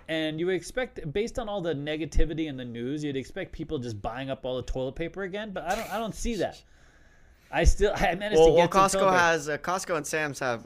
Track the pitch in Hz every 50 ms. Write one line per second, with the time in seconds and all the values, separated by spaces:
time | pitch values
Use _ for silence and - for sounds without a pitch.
0 | - - 160 160 160 156 156 160 175 180 190 170 170 - - 254 254 247 - -
1 | - 156 139 202 226 226 - 262 233 208 202 202 165 170 156 139 143 151 156 156
2 | 160 147 - - 160 151 151 147 160 156 135 127 127 120 113 120 120 127 147 151
3 | 151 147 135 135 127 - - 190 180 - - - 165 156 160 139 120 123 110 101
4 | - 120 110 127 135 135 135 - - 127 127 127 120 - - 131 127 135 127 -
5 | 165 165 165 180 196 185 175 208 214 220 190 185 147 170 196 220 214 156 180 214
6 | 233 208 - - - 233 233 170 147 113 - - - _ _ _ _ - _ _
7 | _ _ _ - - - - _ _ - - 147 175 - - - 131 127 - -
8 | - 190 170 175 - - 156 160 160 165 147 165 175 170 185 196 196 190 190 196
9 | 202 190 185 180 175 170 165 160 143 151 147 143 - 175 180 190 - - 175 151
10 | 147 - - 156 156 147 131 - 143 127 117 110 -